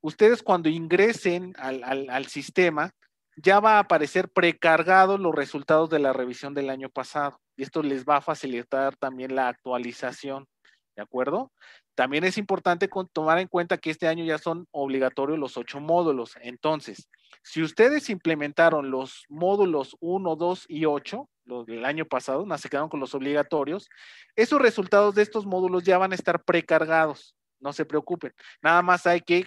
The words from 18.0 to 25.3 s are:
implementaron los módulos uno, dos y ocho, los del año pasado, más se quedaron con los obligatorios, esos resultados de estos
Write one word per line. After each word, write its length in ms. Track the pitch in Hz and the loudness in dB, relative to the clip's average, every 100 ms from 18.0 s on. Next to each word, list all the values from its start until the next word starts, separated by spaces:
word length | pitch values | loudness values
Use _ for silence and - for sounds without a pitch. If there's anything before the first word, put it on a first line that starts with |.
| - | -2
implementaron 800 | 190 165 156 147 147 165 156 139 | -4 -2 -2 -2 4 4 4 0
los 340 | 131 131 - - | -4 -6 -12 -18
módulos 680 | 151 180 202 185 151 131 - | -2 0 2 2 0 -4 -8
uno, 360 | 170 190 180 156 | -6 -4 -2 -2
dos 300 | 175 180 - | -2 -4 -8
y 160 | 156 | -4
ocho, 460 | 156 143 - 214 294 _ | -2 -2 -6 -12 -12 _
los 220 | 123 123 113 | -14 -14 -12
del 180 | 113 | -8
año 200 | 127 151 | -6 -6
pasado, 420 | 156 127 - 139 202 | -4 -4 -2 -4 -4
más 140 | 147 | -8
se 80 | - | -6
quedaron 200 | 143 151 | -6 -6
con 120 | 151 | -6
los 160 | 131 139 | -8 -6
obligatorios, 720 | 135 147 143 156 139 190 - - - - - - | -2 -2 0 -2 -4 -6 -10 -20 -20 -20 -6 -2
esos 260 | 247 294 | 2 4
resultados 540 | 247 208 185 202 208 202 | 4 2 2 4 4 4
de 60 | |
estos 220 | 208 | 0